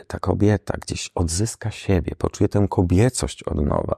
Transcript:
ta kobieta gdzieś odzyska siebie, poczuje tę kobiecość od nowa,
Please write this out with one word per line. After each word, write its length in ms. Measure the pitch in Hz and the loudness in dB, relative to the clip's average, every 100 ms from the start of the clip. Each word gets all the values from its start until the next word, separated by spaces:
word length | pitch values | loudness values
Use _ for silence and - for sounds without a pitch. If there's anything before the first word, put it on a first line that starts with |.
| - | -4
ta 120 | - | -6
kobieta 580 | - 92 104 104 - - | -2 2 4 2 0 -8
gdzieś 300 | - - - - | -6 -8 -6 -2
odzyska 560 | 85 82 113 - 110 | -2 0 -4 -4 -8
siebie, 440 | - - 92 - - | -8 0 0 0 -4
poczuje 300 | - - 104 | -4 0 0
tę 200 | 104 101 | 2 2
kobiecość 760 | - 90 87 123 - - - | 2 4 4 4 2 -4 -6
od 220 | - - 71 | -6 -2 0
nowa, 300 | 50 - | 0 -2